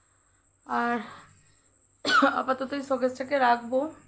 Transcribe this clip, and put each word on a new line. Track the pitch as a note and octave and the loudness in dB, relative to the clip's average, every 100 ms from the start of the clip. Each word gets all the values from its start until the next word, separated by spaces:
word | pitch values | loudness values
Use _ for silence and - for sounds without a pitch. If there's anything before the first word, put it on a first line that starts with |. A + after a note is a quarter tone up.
| _ _ _ _ _ _ - | _ _ _ _ _ _ -6
আর | A#3+ A#3+ A#3+ A3 - - _ _ _ _ _ _ _ - C6+ C#4 | -2 -2 -2 -6 -16 -20 _ _ _ _ _ _ _ 2 4 4
আপাতত | C4+ B3+ C4 C4 | 2 -2 -2 -4
এই | C#4+ | -6
শোকেসটাকে | C4 C4 B3+ B3+ C4 C#4 | -4 0 0 -2 -4 2
রাখবো | B3 A#3+ A#3 C4 D4+ - | 4 2 0 -2 -2 -6